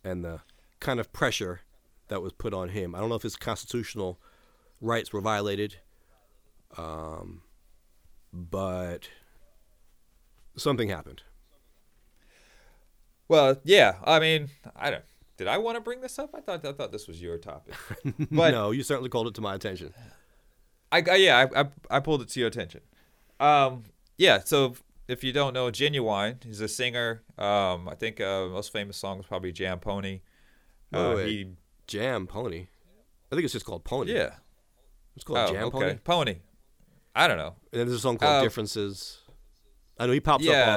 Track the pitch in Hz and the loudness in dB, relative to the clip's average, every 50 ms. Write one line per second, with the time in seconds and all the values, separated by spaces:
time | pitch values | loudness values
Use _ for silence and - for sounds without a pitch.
0 | - 95 92 90 87 85 82 78 - _ _ _ _ _ _ _ - 143 131 120 | -10 -8 -8 -6 -8 -8 -10 -12 -16 _ _ _ _ _ _ _ -6 -4 -2 -2
1 | 110 - - - 151 127 - - 107 90 90 87 - _ _ _ _ _ _ _ | -4 -6 -4 -2 -2 -2 -2 -2 -6 -8 -8 -10 -16 _ _ _ _ _ _ _
2 | _ - 104 95 87 95 - - - 113 98 92 92 87 92 104 92 87 85 90 | _ -10 -8 -8 -8 -8 -10 -8 -8 -6 -6 -6 -6 -6 -6 -6 -6 -6 -6 -6
3 | 104 113 117 110 - 113 - - - 123 110 - - - - 120 107 - - 110 | -6 -4 -4 -4 -6 -8 -10 -8 -8 -6 -6 -6 -8 -6 -6 -6 -6 -6 -8 -8
4 | 98 92 87 - _ _ _ _ _ _ _ _ _ _ _ _ 110 113 117 113 | -8 -8 -8 -10 _ _ _ _ _ _ _ _ _ _ _ _ -6 -4 -2 -2
5 | - - - 104 98 110 107 101 101 104 101 98 107 101 - - - _ _ _ | -4 -4 -6 -4 -2 -2 -2 0 0 -2 -2 -2 -4 -4 -6 -12 -20 _ _ _
6 | _ _ _ _ _ _ _ _ _ _ _ _ _ _ - - 82 80 78 80 | _ _ _ _ _ _ _ _ _ _ _ _ _ _ -16 -14 -12 -10 -10 -10
7 | 80 80 78 85 90 87 85 82 - _ _ _ _ _ _ _ _ _ _ _ | -10 -10 -12 -12 -14 -14 -16 -18 -20 _ _ _ _ _ _ _ _ _ _ _
8 | _ - - - - _ - 87 87 82 98 95 95 92 90 90 90 87 87 - | _ -20 -20 -20 -20 _ -14 -14 -10 -8 -6 -4 -4 -4 -4 -4 -6 -6 -8 -10
9 | - - - - - _ _ - - - _ _ _ _ _ _ _ _ _ _ | -12 -16 -20 -20 -20 _ _ -20 -20 -20 _ _ _ _ _ _ _ _ _ _
10 | _ _ _ _ _ _ _ _ _ - - - - 147 139 117 117 101 95 78 | _ _ _ _ _ _ _ _ _ -20 -14 -4 -2 -2 0 0 0 -2 -4 -6
11 | 73 - 65 - - - - - _ _ _ _ _ _ _ _ _ _ _ _ | -10 -14 -20 -20 -20 -20 -20 -20 _ _ _ _ _ _ _ _ _ _ _ _
12 | _ _ _ _ _ _ _ _ _ _ _ _ _ _ _ _ _ _ _ _ | _ _ _ _ _ _ _ _ _ _ _ _ _ _ _ _ _ _ _ _
13 | _ _ _ _ _ - 160 151 139 135 131 139 - 151 196 202 131 101 92 95 | _ _ _ _ _ 4 6 6 8 6 4 2 4 6 8 8 8 8 6 2
14 | - - 160 160 160 160 160 156 147 139 - - - - - - 92 143 107 - | 2 4 4 6 6 4 2 0 -2 -6 -12 -18 -20 -20 -12 -6 -4 -4 -4 -4
15 | - _ _ _ _ _ _ - 95 98 120 190 220 233 233 233 220 226 247 254 | -8 _ _ _ _ _ _ -6 -2 -2 0 0 0 -2 -4 -6 -8 -8 -10 -10
16 | 254 247 - - 285 294 - 311 285 - 185 160 160 135 143 139 135 98 98 107 | -12 -12 -10 -10 -12 -12 -12 -12 -10 -8 -8 -8 -8 -10 -8 -8 -8 -8 -8 -12
17 | - - 82 85 87 85 85 82 - 98 71 73 - - - - - - - - | -12 -14 -14 -12 -10 -8 -8 -8 -10 -12 -14 -16 -16 -18 -18 -16 -14 -14 -14 -8
18 | - 143 - - 151 - 156 151 170 160 135 113 104 104 113 139 127 - 147 127 | -8 -8 -4 -4 -4 0 2 4 6 6 4 4 2 0 -2 -2 -2 -2 -4 -4
19 | 127 127 131 120 113 117 101 117 110 101 98 95 - 104 95 90 87 73 - - | -4 -2 -2 -2 -2 -2 -4 -6 -6 -6 -6 -6 -6 -8 -8 -8 -10 -14 -16 -18
20 | 117 101 - - _ _ _ _ _ _ _ _ _ _ _ _ _ _ - 170 | -20 -20 -20 -20 _ _ _ _ _ _ _ _ _ _ _ _ _ _ 2 2
21 | 160 175 185 196 190 175 131 120 131 131 131 139 143 139 - - - - - 139 | 4 6 6 8 8 10 8 8 8 6 4 2 0 0 -2 -10 -4 0 0 2
22 | 139 156 156 139 117 101 - 131 120 113 101 120 90 82 - - - _ _ _ | 2 2 0 0 0 -4 -2 -2 0 0 0 -4 -6 -8 -12 -18 -20 _ _ _
23 | _ _ _ _ _ _ _ - 135 147 147 143 139 131 127 123 110 - _ _ | _ _ _ _ _ _ _ 2 4 6 6 6 6 4 0 -4 -10 -18 _ _
24 | _ _ _ - 180 180 117 95 - - 156 143 135 127 123 - - _ _ - | _ _ _ 4 6 8 8 6 4 2 2 4 4 2 0 -6 -16 _ _ -18
25 | - - 127 120 - 131 120 143 143 135 123 131 127 123 110 - 143 147 151 139 | -10 -10 -8 -6 -6 -2 0 0 0 0 0 -2 -2 -2 0 0 0 0 0 0
26 | 120 110 104 98 101 107 123 127 - 117 107 101 110 104 - - 127 123 117 123 | 0 0 2 0 0 -2 -4 -8 -12 -14 -10 -8 -8 -6 -4 -4 -4 -2 -2 -2
27 | 120 117 113 113 - - _ - 101 101 104 101 98 92 90 87 90 87 - - | -2 -4 -4 -6 -10 -12 _ -2 2 2 4 4 4 2 0 -2 -4 -10 -8 -6
28 | 113 113 107 - 104 95 98 95 95 90 90 98 104 - - 107 101 101 101 - | -6 -6 -4 -4 -2 -2 -2 -2 -2 -4 -6 -8 -8 -6 -6 -8 -8 -8 -8 -8
29 | - 98 95 95 98 - 98 92 92 90 82 87 95 92 92 90 - 104 98 101 | -8 -8 -8 -8 -10 -8 -8 -6 -6 -6 -6 -4 -4 -4 -4 -4 -4 -6 -6 -4
30 | 98 95 95 90 - _ _ _ _ _ _ _ _ _ _ _ - _ - 92 | -6 -6 -8 -10 -14 _ _ _ _ _ _ _ _ _ _ _ -16 _ -4 -2
31 | 90 - 113 101 92 104 107 104 95 92 92 - _ _ _ _ _ - - 101 | 0 0 0 -2 -2 -4 -6 -6 -8 -12 -16 -20 _ _ _ _ _ -10 -6 -4
32 | 113 135 127 107 95 87 - 104 123 113 82 85 90 - _ _ _ _ _ _ | -2 -2 -2 -4 -4 -6 -8 -8 -8 -6 -8 -8 -12 -14 _ _ _ _ _ _
33 | _ _ _ _ _ _ 131 160 165 131 - 110 - - 98 85 - - 120 139 | _ _ _ _ _ _ -2 -2 -2 -2 -4 -6 -8 -10 -12 -12 -8 -6 -4 -4
34 | 123 180 233 185 82 - - - _ _ _ _ _ _ _ _ _ _ _ _ | -2 -2 0 -2 -2 -2 -4 -10 _ _ _ _ _ _ _ _ _ _ _ _
35 | _ _ _ - - - 151 123 113 90 - 98 113 123 135 131 107 92 98 98 | _ _ _ -18 -8 -4 0 0 2 2 0 -2 -2 -4 -2 -2 -2 -2 -2 -2
36 | - - 175 170 147 120 92 85 - _ _ _ _ _ _ _ _ _ _ _ | -2 0 0 2 2 0 -4 -6 -12 _ _ _ _ _ _ _ _ _ _ _
37 | _ _ - 120 160 170 113 82 73 80 87 - _ _ - 117 120 120 123 117 | _ _ 2 4 4 4 4 2 -2 -6 -10 -14 _ _ -4 -2 -2 0 -2 0
38 | 117 131 120 113 143 151 147 139 123 113 - 120 107 101 - 110 101 101 98 - | 0 0 0 2 4 4 6 4 4 2 0 -2 -6 -6 -4 -4 -4 -4 -6 -8
39 | - - - - _ - - - - _ _ _ _ _ _ _ _ _ _ - | -12 -14 -16 -18 _ -20 -20 -20 -20 _ _ _ _ _ _ _ _ _ _ -4
40 | 120 123 127 147 - 156 147 135 151 160 151 139 123 113 107 | 0 2 2 2 4 4 4 4 6 6 6 6 6 6 4